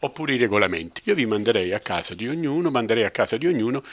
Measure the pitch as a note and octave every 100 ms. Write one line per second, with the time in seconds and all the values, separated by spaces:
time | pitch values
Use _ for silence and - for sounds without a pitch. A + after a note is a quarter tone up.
0 | C#3 - D3+ B2+ A#2 G2+ F#2+ E2+ E2+ -
1 | - G3 A#2 G#2+ G#2 A2+ F2+ G#2 - F2
2 | - F2 A#2 D#3+ D3+ D3+ E3+ C3 A2+ A2+
3 | G2+ - - A2+ E3 D3+ A2+ C3+ -